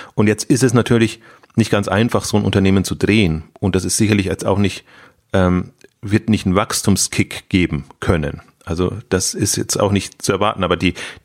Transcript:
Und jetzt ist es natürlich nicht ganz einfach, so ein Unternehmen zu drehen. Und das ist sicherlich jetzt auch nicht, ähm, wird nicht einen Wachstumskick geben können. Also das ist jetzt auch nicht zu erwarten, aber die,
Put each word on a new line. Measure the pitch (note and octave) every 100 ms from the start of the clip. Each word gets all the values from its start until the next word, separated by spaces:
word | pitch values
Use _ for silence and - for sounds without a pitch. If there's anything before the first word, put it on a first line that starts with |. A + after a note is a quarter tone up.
| -
Und | - G#2+
jetzt | G#2
ist | - C3
es | B2+ A#2
natürlich | G#2+ A#2+ A2+ - - - _ -
nicht | A2
ganz | G#2 G2
einfach, | F#2+ A#2+ G#2
so | - G#2
ein | G#2
Unternehmen | G2+ G2 G2
zu | F#2
drehen. | - - G#2+ F#2 D#2+ - -
Und | G2 F#2
das | F2+
ist | -
sicherlich | G#2+ G#2 F#2
jetzt | - G#2+
auch | G2
nicht, | G2 - - - - _ _
ähm, | F#2+ F2+ F2+ - - - _
wird | G2+ G#2+ -
nicht | G#2 F#2+
einen | F#2
Wachstumskick | A2+ - - F#2+ - - - - -
geben | F#2 F2 D2 - -
können. | - F2 D2 D2 - _ -
Also | E2 F2+ G#2 -
das | F#2 -
ist | - G2+ -
jetzt | - -
auch | G2+
nicht | G2 - -
zu | -
erwarten, | F#2+ G#2 A2
aber | F2+ F2
die, | F#2 - - -